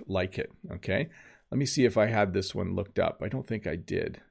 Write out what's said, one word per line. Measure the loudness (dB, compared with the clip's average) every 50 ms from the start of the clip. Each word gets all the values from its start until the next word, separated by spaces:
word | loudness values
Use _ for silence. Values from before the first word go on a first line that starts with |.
| -8 -2
like | -2 0 0 -2 -2 -4
it, | -6 -6 -8 -14 -14 -12
okay? | -12 -8 -4 -2 0 0 0 -2 -6 -14 -20 -20 -20 -20 _ -4
Let | -2 0
me | 0
see | 0 2 4 4
if | 6 6 6
I | 4
had | 4 4 4 2 2 2
this | 0 -2 -2 -2
one | -4 -4 -2 -2
looked | -2 -4 -2 0 0
up. | 0 0 0 -2 -4
I | -6
don't | -4 -6 -4
think | -4 -6 -4 -4
I | -4 -4
did. | -6 -4 -4 -2 -2 -2 -4 -6 -10 -18 _